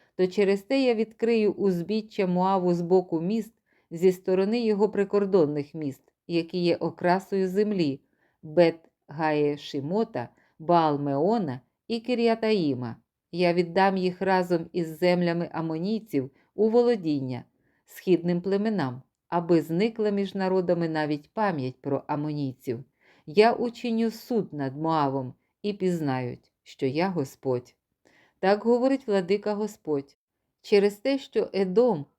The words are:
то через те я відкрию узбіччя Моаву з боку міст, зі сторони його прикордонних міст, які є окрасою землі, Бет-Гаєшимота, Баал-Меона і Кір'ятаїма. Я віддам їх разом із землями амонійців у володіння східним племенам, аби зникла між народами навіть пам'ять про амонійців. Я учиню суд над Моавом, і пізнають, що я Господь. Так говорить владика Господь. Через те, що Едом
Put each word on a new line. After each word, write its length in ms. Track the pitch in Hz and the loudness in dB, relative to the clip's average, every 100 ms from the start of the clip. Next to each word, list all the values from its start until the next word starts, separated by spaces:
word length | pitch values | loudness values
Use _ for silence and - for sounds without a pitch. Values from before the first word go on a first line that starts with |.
| _ - | _ -2
то 100 | 180 | 0
через 360 | 208 196 202 | 2 2 0
те 200 | - 269 | 0 0
я 120 | 254 | 2
відкрию 580 | 220 214 - 226 226 208 | 0 -2 -2 0 2 2
узбіччя 760 | - 202 175 165 220 214 - 180 | 2 0 0 -2 -4 -4 -2 0
Моаву 480 | 180 185 196 180 | 2 2 2 2
з 60 | 175 | 0
боку 400 | 170 185 180 160 | 2 2 2 -4
міст, 320 | 175 226 214 _ _ _ _ | -2 -4 -6 _ _ _ _
зі 220 | 165 185 | 0 2
сторони 480 | 185 - 185 196 240 | 2 0 0 0 0
його 280 | 220 202 208 | 0 2 0
прикордонних 840 | 202 196 202 196 190 147 147 143 | 0 0 0 2 4 4 0 -6
міст, 280 | 160 143 131 _ _ - | -8 -8 -8 _ _ -4
які 320 | 170 165 180 | -4 -2 0
є 180 | 175 - | 0 0
окрасою 720 | 165 165 180 185 185 196 185 | -2 -2 0 0 0 -2 0
землі, 520 | 190 214 196 151 139 _ _ _ _ | 0 0 0 -2 -4 _ _ _ _
Бет-Гаєшимота, 1900 | 156 156 165 165 _ _ - 147 156 151 147 147 - 143 139 202 220 131 117 _ _ - | 0 4 4 2 _ _ -14 -4 0 2 0 -2 -8 -8 -4 -2 -2 -6 -10 _ _ -6
Баал-Меона 1040 | 160 175 156 143 143 139 180 233 156 127 - _ - | 2 4 4 0 -2 0 0 0 -4 -8 -12 _ -8
і 120 | 226 | -6
Кір'ятаїма. 960 | 233 240 226 226 220 214 151 123 120 - _ _ _ | -4 0 2 2 0 2 0 -2 -6 -10 _ _ _
Я 200 | 170 175 | 0 2
віддам 440 | 175 170 180 196 190 | 2 0 2 2 2
їх 260 | 180 180 | -2 -2
разом 440 | 190 185 175 170 170 | 0 0 2 -2 -2
із 260 | - 160 156 | -6 -6 0
землями 500 | 180 180 175 170 170 | 2 2 2 -2 -4
амонійців 800 | 165 160 160 185 220 220 143 131 - _ | -6 -6 -4 -4 -4 -2 -4 -4 -10 _
у 140 | - 220 | -2 2
володіння 760 | 240 240 220 160 143 131 123 - _ _ _ _ | 4 4 2 -2 -2 -4 -8 -12 _ _ _ _
східним 540 | - 190 165 175 175 | -6 0 2 2 -2
племенам, 640 | 190 196 220 202 131 127 - _ _ | -2 -2 0 -2 -4 -6 -16 _ _
аби 340 | 175 170 170 | -4 2 2
зникла 480 | 156 165 226 226 208 | 2 0 -2 0 -2
між 240 | 202 196 | -2 -2
народами 540 | 196 185 190 180 170 165 | -2 0 0 0 0 0
навіть 420 | 156 147 147 - | -2 -2 -4 -6
пам'ять 480 | - 208 156 127 - | -4 -2 -2 -6 -8
про 220 | 143 135 - | -6 -4 -4
амонійців. 800 | 147 151 147 135 127 - 120 - _ _ _ - | -6 -4 -4 -6 -6 -8 -8 -12 _ _ _ 0
Я 260 | 151 226 | 4 4
учиню 580 | - 240 - 240 226 226 | 2 -4 -4 -4 0 -2
суд 420 | 226 - 233 - | -4 -4 -4 -2
над 240 | 147 135 139 | -6 -6 -4
Моавом, 580 | 160 160 139 135 127 - _ _ | 0 0 0 -2 -6 -14 _ _
і 100 | 208 | -8
пізнають, 800 | 202 185 170 143 127 123 127 _ _ | -4 -2 -2 -2 -4 -6 -10 _ _
що 240 | - - 135 | -20 -4 -2
я 220 | 147 190 | 0 -2
Господь. 680 | 175 135 - 135 123 - _ _ _ _ _ _ _ | -2 -6 -6 -4 -4 -6 _ _ _ _ _ _ _
Так 260 | 190 208 | 0 2
говорить 420 | 226 240 269 269 - | 2 2 2 0 0
владика 480 | 196 175 202 208 | 0 0 -2 -2
Господь. 600 | 208 208 - - 143 139 _ _ _ _ _ | -4 -6 -6 -4 -4 -6 _ _ _ _ _
Через 320 | - 202 202 | 2 4 4
те, 240 | 202 269 269 | 0 -2 -2
що 300 | - 220 - | -2 -4 -2
Едом 520 | 190 185 190 247 165 - | -2 0 4 4 2 -6